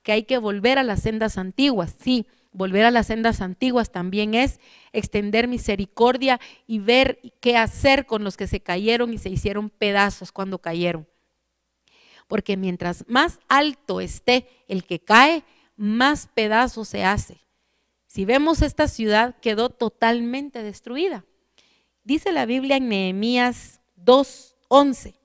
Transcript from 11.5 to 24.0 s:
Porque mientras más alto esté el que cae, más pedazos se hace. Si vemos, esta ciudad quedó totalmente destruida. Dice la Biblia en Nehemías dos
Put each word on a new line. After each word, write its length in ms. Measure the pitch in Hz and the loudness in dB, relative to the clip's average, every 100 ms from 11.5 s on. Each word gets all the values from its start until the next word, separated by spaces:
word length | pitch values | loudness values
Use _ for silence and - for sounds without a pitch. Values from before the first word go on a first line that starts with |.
| _ _ _ _ _ _ - _ | _ _ _ _ _ _ -20 _
Porque 300 | 214 - 190 | -6 -4 -4
mientras 480 | 185 180 175 180 - | -4 -4 -8 -8 -2
más 320 | 247 330 - _ | 0 0 -4 _
alto 540 | 269 302 269 - 185 | 2 2 -4 -8 -6
esté 460 | 185 - - 254 254 _ - | -6 -4 0 0 0 _ -8
el 160 | 190 | -8
que 160 | - 170 | -6 -10
cae, 440 | - 220 277 330 _ _ _ - | 4 6 6 2 _ _ _ -6
más 540 | 208 226 269 294 - | -4 2 2 0 -4
pedazos 560 | - 214 220 254 233 208 | -4 0 2 0 -4 -10
se 160 | 202 | -2
hace. 380 | 190 208 - - _ _ _ _ _ _ _ | 0 -2 -6 -16 _ _ _ _ _ _ _
Si 180 | - | 0
vemos, 380 | 196 262 302 320 | 4 4 4 2
esta 260 | 302 - 294 | 2 2 -2
ciudad 480 | - 220 208 240 - | 0 2 2 2 -2
quedó 300 | 233 214 240 | -2 0 -2
totalmente 920 | - 226 _ 226 240 233 262 285 247 | -2 -6 _ 0 2 -2 -6 -10 -12
destruida. 640 | 214 202 240 254 370 233 _ _ _ _ _ _ _ _ | -14 -14 -12 -6 -4 -6 _ _ _ _ _ _ _ _
Dice 280 | 214 302 403 | -4 -2 0
la 140 | 320 233 | -2 0
Biblia 320 | 254 269 269 | -2 0 0
en 120 | 254 | 0
Nehemías 920 | 202 185 190 220 247 247 240 - - _ | -2 -2 -2 0 0 0 -2 -14 -20 _
dos 600 | _ | _